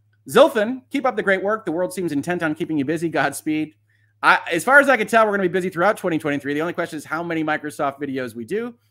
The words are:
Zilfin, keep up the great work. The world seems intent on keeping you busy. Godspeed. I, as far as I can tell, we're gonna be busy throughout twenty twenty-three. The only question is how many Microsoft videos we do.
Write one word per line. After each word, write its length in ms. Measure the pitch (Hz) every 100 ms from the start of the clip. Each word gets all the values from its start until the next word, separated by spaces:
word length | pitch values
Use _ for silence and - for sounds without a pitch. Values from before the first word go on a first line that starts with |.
| _ _ -
Zilfin, 540 | 156 311 233 208 262 -
keep 140 | 277
up 120 | 254 214
the 60 |
great 180 | 196 190
work. 220 | 190 220
The 80 | 196
world 200 | 160 180
seems 200 | 180 175
intent 320 | 143 139 175
on 100 | 160
keeping 240 | 151 160 156
you 60 |
busy. 240 | 135 165 165
Godspeed. 680 | 151 143 - - 156 156 - _ _ _ _
I, 160 | 151 185 -
as 100 | 170
far 160 | 196 277
as 100 | 277
I 80 | 254
can 120 | 214
tell, 160 | 226
we're 80 | 220
gonna 100 | 202
be 60 | 190
busy 200 | 185 185
throughout 280 | 160 185 220
twenty 220 | 185 160
twenty-three. 360 | 151 143 139
The 60 | 143
only 120 | 165
question 260 | 170 165 156
is 60 |
how 180 | - 156
many 180 | 175 165
Microsoft 580 | 156 151 151 - 147 139
videos 360 | 143 131 127 113
we 80 |
do. 320 | 113 196 240 233 _